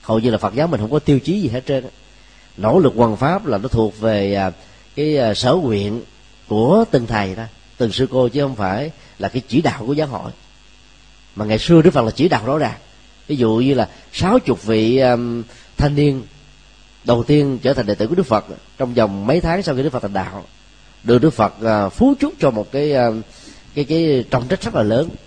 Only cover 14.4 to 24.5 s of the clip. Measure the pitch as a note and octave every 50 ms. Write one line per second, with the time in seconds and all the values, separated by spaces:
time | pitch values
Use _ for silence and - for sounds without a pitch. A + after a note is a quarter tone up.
14.4 | - D3+ A#2 - - G#2 A2+ A2 A2 A2+ B2+ C3 C3 B2 B2 A#2 A#2+ A#2+ A#2+ A#2
15.4 | A2+ - - - - - - - C#3+ D3 D3 C#3+ D3 D3 C3+ C3 G#2+ G2+ - -
16.4 | - - - - - - - - - - - - - - A#2+ A#2+ A#2+ - D3 D3
17.4 | C#3+ C#3 C3 A2+ - B2+ C#3 C3 A2+ G2+ G#2 - G#2 A2+ E3+ F3+ D3 - A2+ G#2
18.4 | - - F#2 - - - - - C3+ B2 A#2+ A#2 A2 G#2 G2 G2 G2+ A2 D3+ -
19.4 | D3+ E3 E3+ F#3+ G3 E3 C#3 B2+ C3+ D#3 C3 A#2+ G#2+ G2+ G2 F#2+ F#2 F2+ F#2 G2+
20.4 | - - - - - - - - - - - - - A2+ A#2+ B2 C3 D#3+ D3 -
21.4 | A2 F#2 - - A2 A2+ G#2+ G#2+ G2+ F#2+ - - A3 C#4 C#4+ - C#4+ D4+ - -
22.4 | E3+ C#3 A#2 G#2+ G#2 - - C#3 D3 D3+ C#3+ B2+ A#2+ A#2 A2 A2+ A2 - - -
23.4 | - - - - - - - D3 C#3+ B2 D#3+ E3 E3+ D#3 C#3+ B2+ A#2 - - B2
24.4 | B2 B2+